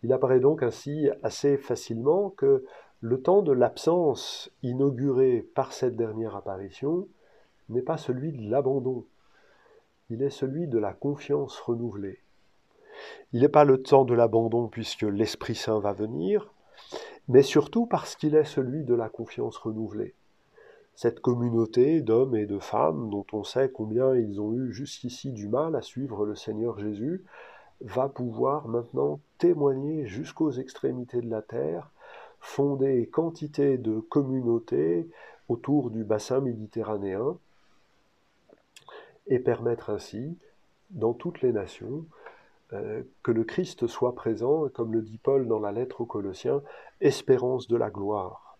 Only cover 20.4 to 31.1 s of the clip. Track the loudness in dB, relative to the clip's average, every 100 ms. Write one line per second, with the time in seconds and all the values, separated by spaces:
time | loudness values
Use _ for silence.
20.4 | _ -20 -20 -20 _ -2 -2 0 -2 0
21.4 | 2 2 2 4 4 4 4 4 4 0
22.4 | -2 -4 -4 0 0 0 -4 -6 -6 -8
23.4 | -4 0 0 -2 -4 2 2 2 0 -4
24.4 | -4 -4 -4 -8 -12 -10 -12 -10 -10 -10
25.4 | -4 -2 -2 -4 -6 -8 -8 -4 -4 -4
26.4 | -8 -4 -4 -4 -6 -6 -6 -6 -10 -20
27.4 | -20 -20 -20 _ -6 -2 -4 -4 -6 -2
28.4 | 0 0 -2 -4 -4 -2 -2 -2 _ _
29.4 | 2 4 2 2 -2 -4 -6 -8 -10 -2
30.4 | 0 0 -8 -4 -4 -4 -4